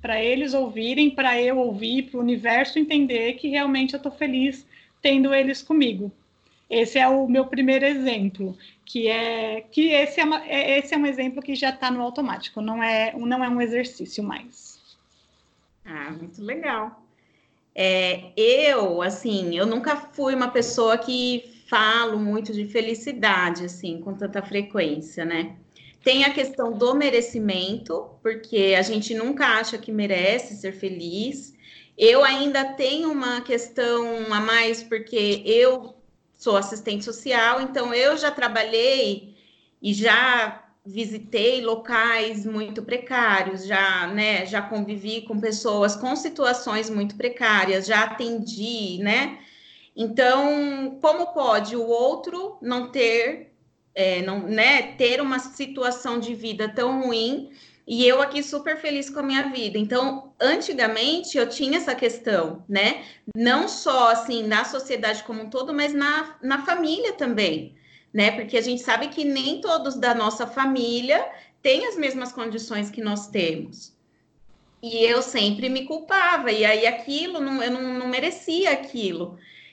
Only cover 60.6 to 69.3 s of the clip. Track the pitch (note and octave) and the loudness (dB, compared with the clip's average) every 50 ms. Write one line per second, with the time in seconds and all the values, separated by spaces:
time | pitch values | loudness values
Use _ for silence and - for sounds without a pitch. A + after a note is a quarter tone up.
60.6 | - - E4 C4 A#3+ A3 A3 A3 A#3 C#4 D#4 F4 F4 - - C#4+ B3+ - - - | -2 -4 -2 0 0 0 0 0 0 0 0 -2 -4 -4 0 0 0 0 -2 -4
61.6 | D4+ C4 C#4+ F4 E4+ - B3+ - C4+ A3+ A3+ - - A#3+ G#3 F3+ E3 D#3 D#3 - | -2 0 0 0 0 -2 -4 0 0 -2 -2 -2 -4 0 0 0 0 -2 -6 -10
62.6 | - - G3 G3 G3+ A3 D4+ - - - - - _ - - A3 A#3 A#3+ B3+ D4 | -10 -4 0 2 2 2 0 -2 -10 -18 -20 -20 _ -12 -4 0 2 4 4 4
63.6 | F#4 G4+ - - - D#4+ C4+ C4 B3 A3+ A3+ A3+ - - B3 A#3 A3 G#3+ G#3+ G#3 | 2 -2 -4 -4 0 2 4 6 6 6 6 4 0 -2 -4 -4 -2 0 0 0
64.6 | A#3+ B3+ - C4+ C4+ - A#3 A3 G#3+ A3+ G#3+ G#3+ - - A3+ A3 A3 G#3+ A3 C4 | 0 0 -4 -8 -6 -4 -6 -2 0 -2 -2 -2 -6 -10 -10 -10 -10 -8 -6 -6
65.6 | C4 C#4+ D#4 C#4+ D4 D4 D4 C#4+ C#4+ D4 D4 D4+ D#4 D#4 - - - C4 C4+ C#4+ | -4 -4 -2 -2 -2 0 0 0 0 2 0 0 -2 -6 -10 -8 -2 -2 -2 -2
66.6 | C#4 - F4 F4 E4+ D#4 D#4+ F#4+ A#4+ A4 G4 - D4 B3 A#3 G#3 G#3 F3+ D#3 D#3 | 0 -2 0 0 0 -2 0 0 -2 -4 -2 -2 -2 -2 0 0 0 0 0 -4
67.6 | C3+ - - _ _ _ _ - _ _ _ G#3 G3+ G#3+ G#3+ A3 A3 - - A#3+ | -8 -12 -18 _ _ _ _ -20 _ _ _ 2 2 2 2 -2 -8 -2 -2 0
68.6 | A3+ B3 B3 B3 - - A3+ A3+ C4+ D4 - - D4+ C#4+ | 0 0 -4 -4 -2 0 0 0 0 -4 -6 -2 -2 -2